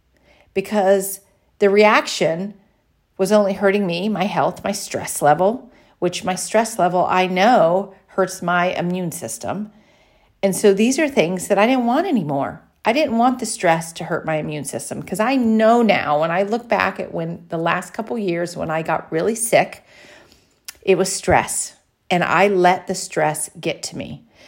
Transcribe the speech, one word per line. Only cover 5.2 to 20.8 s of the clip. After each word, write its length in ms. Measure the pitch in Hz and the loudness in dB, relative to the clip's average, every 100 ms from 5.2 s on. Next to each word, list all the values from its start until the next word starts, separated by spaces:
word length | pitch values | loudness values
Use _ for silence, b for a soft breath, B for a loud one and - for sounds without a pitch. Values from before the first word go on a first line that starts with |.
level, 500 | 147 151 190 247 - b b b | 2 4 2 0 -8 b b b
which 240 | 180 180 | -6 -4
my 120 | - | -6
stress 440 | 185 - 220 226 - | -6 0 0 0 0
level, 260 | 175 180 - | 0 0 0
I 180 | 185 185 | 0 0
know, 680 | 180 208 240 165 180 202 B B | 2 4 6 4 2 -2 B B
hurts 340 | - 185 - | -2 -2 -2
my 300 | 175 175 180 | -2 0 0
immune 380 | - 175 185 175 | -2 -4 -4 -6
system. 600 | - 113 - 117 175 214 b b b b b b b | -8 -10 -8 -8 -8 -8 b b b b b b b
And 120 | 196 | -2
so 180 | 185 208 | 2 4
these 260 | 190 226 277 | 4 2 2
are 100 | 302 | 0
things 400 | 254 165 185 - | 0 0 -2 -2
that 100 | 196 | 2
I 80 | 220 | 2
didn't 200 | 262 233 | 2 0
want 200 | 269 392 | 0 0
anymore. 560 | 254 151 139 117 156 _ _ | -2 -2 -2 -4 -8 _ _
I 80 | - | -2
didn't 260 | 254 311 226 | 0 0 2
want 220 | 247 247 | 0 0
the 60 | 220 | -6
stress 460 | - 175 165 - | -2 0 0 -2
to 100 | - | -10
hurt 200 | 170 165 | -8 -6
my 120 | 160 156 | -4 -4
immune 280 | 156 151 | -4 -8
system, 380 | - - - - | -8 -10 -10 -12
'cause 180 | - 180 | -6 -4
I 160 | 226 269 | 0 0
know 460 | 226 220 220 240 | 2 4 4 6
now, 380 | 226 151 143 147 | 4 2 2 0
when 100 | 165 | 0
I 140 | 175 | 0
look 240 | 202 233 240 | -2 -4 -2
back 300 | 202 185 190 | 0 0 -2
at 140 | - | -8
when 320 | 170 165 170 - | -6 -6 -8 -8
the 80 | 170 | -4
last 340 | 170 175 185 | -2 -2 -4
couple 260 | - 220 240 | -10 -8 -4
years 380 | 202 170 175 170 | -4 -4 -4 -6
when 140 | 165 | -4
I 120 | 160 | -4
got 300 | 165 160 - | -2 -4 -4
really 220 | 160 190 | -4 -2
sick, 500 | 226 - 151 - - _ b b b b b b b - - | -2 0 2 2 -4 _ b b b b b b b -20 -4